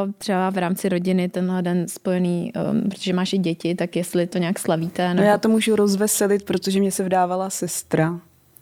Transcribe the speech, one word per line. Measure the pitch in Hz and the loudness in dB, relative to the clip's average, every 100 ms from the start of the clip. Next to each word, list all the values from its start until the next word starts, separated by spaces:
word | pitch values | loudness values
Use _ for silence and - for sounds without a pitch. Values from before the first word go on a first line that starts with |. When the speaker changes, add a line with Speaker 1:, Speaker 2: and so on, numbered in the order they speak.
| 196 202 | -2 -4
Speaker 1:
třeba | - 185 185 | -2 0 0
v | 190 | 0
rámci | 175 190 196 | -2 0 0
rodiny | 180 180 185 180 | 0 2 0 0
tenhle | 180 180 185 | -2 -2 0
den | 175 175 170 | 0 0 -2
spojený, | - 196 180 180 175 - - | -4 -2 0 0 0 -4 -4
eh, | - - 202 | -2 0 -2
protože | 190 185 | -4 -2
máš | 180 190 | -2 0
i | 196 | 0
děti, | 170 165 170 175 | 0 -2 -4 -2
tak | 175 175 | -2 -4
jestli | 175 175 175 | -2 -2 0
to | 180 | -2
nějak | 170 202 | -2 -2
slavíte, | - 165 165 - 180 | 0 -2 -2 -2 0
Speaker 2:
No, | |
Speaker 1:
nebo | 180 202 | 4 4
Speaker 2:
já | 202 | 4
to | 220 | 4
můžu | 220 220 208 | 2 2 2
rozveselit, | 208 196 214 - 202 202 | 2 2 0 0 2 0
protože | 202 190 196 190 | 0 -2 0 0
mě | 196 | 0
se | 185 | 0
vdávala | 190 185 180 185 190 | 0 2 2 0 -4
sestra | - 180 - - 165 160 175 - _ _ - | -4 -6 -6 -2 0 0 -2 -12 _ _ -20